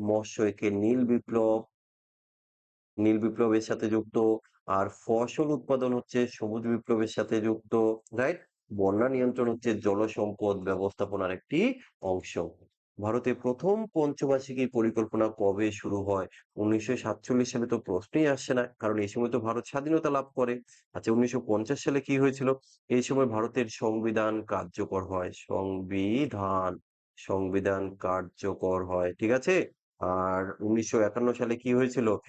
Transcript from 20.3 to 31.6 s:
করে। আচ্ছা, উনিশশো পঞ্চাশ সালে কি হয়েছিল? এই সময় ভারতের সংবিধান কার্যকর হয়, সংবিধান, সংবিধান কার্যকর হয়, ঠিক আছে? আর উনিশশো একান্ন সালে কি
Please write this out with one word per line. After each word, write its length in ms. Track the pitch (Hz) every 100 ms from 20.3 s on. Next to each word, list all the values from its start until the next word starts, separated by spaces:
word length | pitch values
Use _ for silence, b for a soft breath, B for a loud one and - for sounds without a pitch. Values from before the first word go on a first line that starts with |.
| -
করে। 260 | 123 123 - b b
আচ্ছা, 180 | 90 113
উনিশশো 300 | 113 123 123
পঞ্চাশ 420 | 120 107 110 139
সালে 180 | - 139
কি 180 | 135 139
হয়েছিল? 340 | 139 135 123 131 - b -
এই 160 | 123
সময় 220 | 123 135 127
ভারতের 400 | 110 117 131 113
সংবিধান 760 | - 113 110 113 107 110 110 104
কার্যকর 580 | 98 87 95 101 95
হয়, 280 | 92 95 92 95
সংবিধান, 1400 | - 98 98 95 92 98 98 120 147 104 98 95 92 87 - _ _ -
সংবিধান 800 | - 98 95 98 98 95 95 95
কার্যকর 880 | 92 92 90 - 101 85 92 92 90
হয়, 280 | 90 90
ঠিক 180 | 87 110
আছে? 400 | 127 151 185 - - _ -
আর 560 | 90 92 92 92 95 -
উনিশশো 400 | 107 110 110 117
একান্ন 340 | 104 120 120
সালে 240 | 120 120
কি 160 | 117